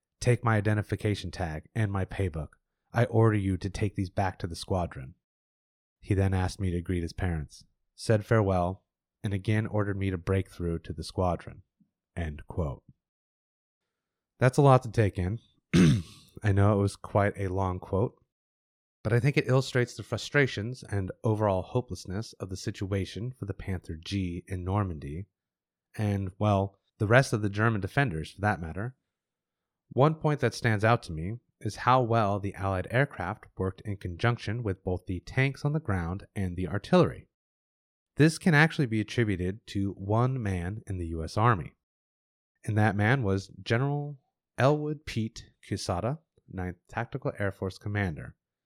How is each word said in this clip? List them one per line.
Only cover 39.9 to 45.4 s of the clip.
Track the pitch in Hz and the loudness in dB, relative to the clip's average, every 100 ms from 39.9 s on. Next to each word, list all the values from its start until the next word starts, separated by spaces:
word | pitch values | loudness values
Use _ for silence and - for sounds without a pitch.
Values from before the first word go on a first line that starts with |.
| 90 | -4
one | 98 110 127 131 | 0 2 2 0
man | 101 90 87 107 - | -2 -2 -4 -8 -8
in | 92 | -6
the | 85 | -4
U | 82 | -4
S | 80 110 | -4 2
Army, | 120 95 - - _ _ _ _ _ _ _ _ | 2 2 -2 -16 _ _ _ _ _ _ _ _
and | - 107 | -2 2
that | 107 98 | 2 4
man | 104 139 | 2 2
was | 101 98 - - | 0 -2 -4 -12
General | - 117 139 147 147 139 _ _ _ - | -2 0 0 -2 -6 -12 _ _ _ 2
Elwood | 135 151 151 151 - | 2 2 -2 -6 -6
Pete | 113 110 - | -4 -4 -8